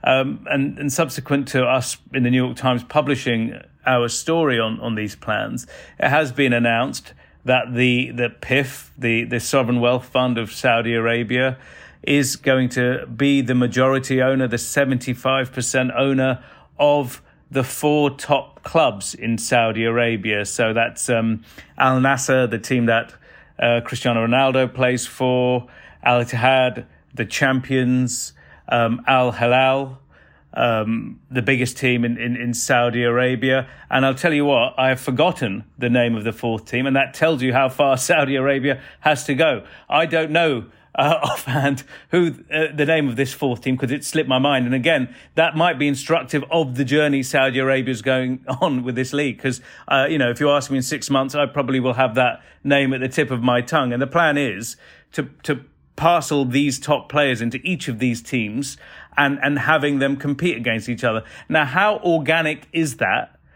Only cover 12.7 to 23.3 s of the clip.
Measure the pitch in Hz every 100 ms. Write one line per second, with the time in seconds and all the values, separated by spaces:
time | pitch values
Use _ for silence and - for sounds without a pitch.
12.7 | 127 123 127 - 113 139 139 123 127 123
13.7 | 110 131 135 131 131 127 135 127 113 -
14.7 | - 139 127 127 123 131 135 131 - 117
15.7 | 131 127 123 135 131 131 123 - - -
16.7 | - 147 147 127 - _ _ _ 135 127
17.7 | - 151 151 147 135 - 143 - - -
18.7 | 165 143 101 - - 117 113 - 123 113
19.7 | 107 113 117 120 113 101 104 101 - 113
20.7 | 113 117 - - 117 113 110 - - -
21.7 | - 135 131 131 135 131 131 123 110 -
22.7 | 127 117 113 117 - -